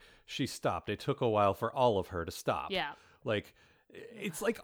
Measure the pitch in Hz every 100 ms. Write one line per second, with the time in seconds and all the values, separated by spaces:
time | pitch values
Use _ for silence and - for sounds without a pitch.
0 | - - - - 131 - 131 87 - 104
1 | - 139 123 107 101 95 117 - 123 98
2 | 87 90 82 - - 90 67 185 147 -
3 | - - - 104 - - - _ _ -
4 | - 220 202 - 214 220